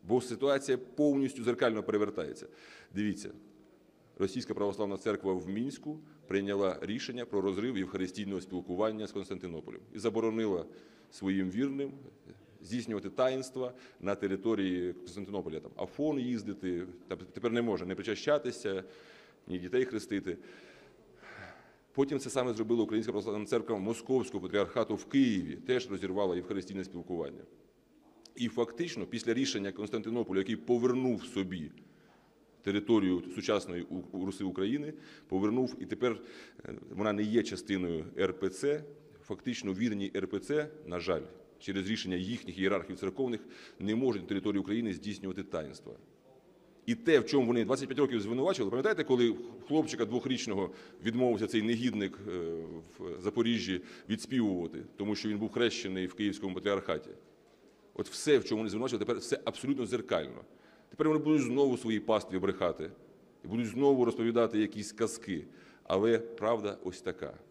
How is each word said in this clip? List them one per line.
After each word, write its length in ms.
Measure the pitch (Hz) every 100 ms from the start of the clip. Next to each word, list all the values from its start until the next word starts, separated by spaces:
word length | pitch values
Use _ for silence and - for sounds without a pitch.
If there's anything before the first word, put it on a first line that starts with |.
| 85
бо 120 | 123
ситуація 580 | 120 117 139 139 139 127
повністю 640 | - - 147 139 135 131
дзеркально 380 | 117 120 123 110
перевертається. 640 | 98 104 104 - 76 - - - - - -
Дивіться, 360 | 190 208 190 - - - - - - _ _ _ -
Російська 360 | 95 127 -
Православна 420 | 104 101 95 104 95
Церква 360 | 113 101 98
в 160 | 92 87
Мінську 500 | 101 127 139 151 156 - - -
прийняла 520 | 98 98 101 98 87
рішення 440 | - 113 - 123
про 160 | 120 101
розрив 380 | 95 92 117 110
євхаристійного 600 | 92 95 92 - 98 95
спілкування 680 | - 90 87 87 110 107 101
з 60 |
Константинополем 680 | 101 92 92 90 82 - - -
і 40 | 104
заборонила 680 | 110 107 113 110 110 90 80 - - - -
своїм 400 | - 95 98 92
вірним 420 | 98 139 139 139 139 - - - - - -
здійснювати 480 | 87 120 113 107 98
таїнства 600 | - 131 131 131 131 127 123 - -
на 140 | 90
території 800 | 98 98 95 113 107 95 90 90
Константинополя. 680 | 87 - 87 95 98 85 78
Там 100 | - -
Афон 420 | 95 - 151 143
їздити, 680 | 123 120 101 95 92 87 92 - -
та 80 | 87
тепер 360 | 92 - 113
не 100 | 117
може 240 | 117 92 90
не 80 |
причащатися, 880 | 92 98 101 - 147 127 120 104 95 92 - - - - _ -
ні 100 | 90
дітей 260 | 87 123
хрестити. 520 | 127 113 - 101 92 82 - - - - - - - - - - - - - - _
Потім 240 | - 139 143
це 120 | 131
саме 220 | 139 123
зробила 280 | 110 110 117
Українська 300 | 107 107 113
Православна 340 | 104 110 104 101
Церква 320 | 120 107 107
Московського 640 | 98 113 - 131 113 101
Патріархату 520 | 95 101 98 - 110
в 100 | 104
Києві, 540 | - 139 131 101 78 69 -
теж 240 | 127 98
розірвала 460 | 95 95 92 98 90
євхаристійне 480 | 85 98 92 98
спілкування. 560 | 92 87 85 87 71 - - - - _ _ _ _ - - -
І 120 | 117
фактично 580 | 120 120 - 175 - 87
після 280 | 117 117
рішення 380 | 117 135 110 98
Константинополя, 680 | 95 104 113 107 117 113 95
який 180 | 95 110
повернув 680 | - 120 123 123 127 107
собі 460 | - 98 95 90 73 - - - - - _ _ _ _
територію 600 | - 101 104 113 95 90 87
сучасної 480 | 90 - 104 92 87
у-, 360 | 90 87 82 95
у-, 80 | 95
Руси 180 | 95
України, 480 | 95 90 98 139 147 156 - - -
повернув, 480 | 95 104 120 127 127
і 60 | 90
тепер, 340 | 101 123 104 - - - -
е, 100 | - - -
вона 220 | - 107
не 100 | 101
є 200 | 107 113
частиною 640 | - 95 - 98 90 82 82 -
Р 200 | 95 90
П 100 | 95
Ц. 360 | - 143 151 151 - - -
Фактично 480 | - 101 - 117 104
вірні 400 | 95 117 101 98 98
Р 100 | 92
П 120 | 101
Ц, 300 | - 151 151 - -
на 140 | 87
жаль, 220 | 85 82 - - - -
через 320 | - 98 95
рішення 260 | 110 95 90
їхніх 420 | 92 117 - 90
ієрархів 400 | 95 98 80 90
церковних 420 | 98 95 131 113 - - - -
не 160 | 98
можуть 280 | 113 131 104
на 60 | 80
території 320 | 98 98 98
України 320 | 92 110 113
здійснювати 500 | 92 107 92 95 92
таїнства. 500 | 95 87 73 - - 60 - _ - - - - - - -
І 80 |
те, 240 | 113 156 151
в 80 | 117
чому 200 | 139 117
вони 180 | 120
двадцять 240 | 107 135 139
п'ять 100 | 131
років 220 | 135 120
звинувачували, 500 | 101 123 160 185 101
пам'ятаєте, 340 | 120 202 214
коли 320 | 123 127 117 98 - - -
хлопчика 360 | 151 151 117
двохрічного 640 | 110 120 107 123 - 98 92 - - -
відмовився 420 | 110 117 127 107 110
цей 160 | 117
негідник, 560 | 107 117 123 104 98 - 101
е, 120 | 90 82 82 80 82 82 -
в 240 | 90 82
Запоріжжі 580 | 92 110 117 117 92 90 - - -
відспівувати, 680 | 104 - 131 107 90 82 - - -
тому 180 | 104
що 140 | 101 107
він 100 | 104
був 140 | 107
хрещений 540 | - 117 - 98 92 90
в 80 |
Київському 400 | - 104 - 98
патріархаті? 560 | 92 98 98 - 80 - - - - _ _ - _ - -
От 100 | -
все, 300 | - - 135
в 60 |
чому 140 | - 107
вони 120 | 110
звинувачували, 340 | 101 127 117
тепер 140 | 104 113
все 220 | - -
абсолютно 420 | 113 - 131 135 113
зеркально. 580 | 117 104 90 69 58 - - - - _
Тепер 180 | - 156
вони 120 | 156
будуть 220 | 147 156
знову 340 | 123 127 139 120
свої 240 | 113 107
пастві 380 | - 107 - 95
брехати, 520 | 98 92 90 80 78 - - - - _
і 40 | -
будуть 180 | 113 113
знову 380 | 117 139 135
розповідати 540 | 117 113 113 117 113 107
якісь 340 | 104 104 104
казки. 520 | - 113 - - 82 - - - -
Але 340 | - 95 110 113
правда 600 | - - 107 117 104 -
ось 160 | 92 87
така. 340 | 92 85 76 - -